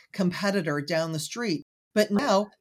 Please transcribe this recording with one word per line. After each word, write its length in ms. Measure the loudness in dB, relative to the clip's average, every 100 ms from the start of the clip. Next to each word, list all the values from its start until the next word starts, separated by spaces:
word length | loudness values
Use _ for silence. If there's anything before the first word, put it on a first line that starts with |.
| _
competitor 680 | 0 0 0 0 0 0 -2
down 300 | -2 -2 -2
the 80 | -4
street. 440 | -6 -6 -4 -4 -6 _ _
But 180 | 0 2
now 360 | 2 2 2 0 _